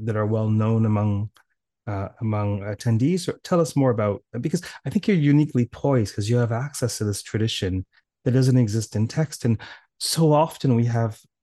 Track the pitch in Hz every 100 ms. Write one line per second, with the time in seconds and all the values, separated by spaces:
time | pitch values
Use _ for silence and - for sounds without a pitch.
0 | 107 107 104 110 110 107 107 113 110 104
1 | 107 101 104 - _ _ _ _ - 98
2 | 98 - 110 107 104 101 101 101 120 110
3 | 135 180 - - - 175 156 143 131 117
4 | 107 101 - 117 151 175 - - 135 202
5 | - 185 143 147 147 127 117 - 143 131
6 | 104 - 101 120 117 113 143 - 117 -
7 | 104 101 - 110 110 - 95 92 - _
8 | _ _ 131 123 131 127 110 113 110 104
9 | 110 - 156 - 117 110 - - _ _
10 | - - 160 151 165 - 139 117 120 117
11 | 113 110 _ _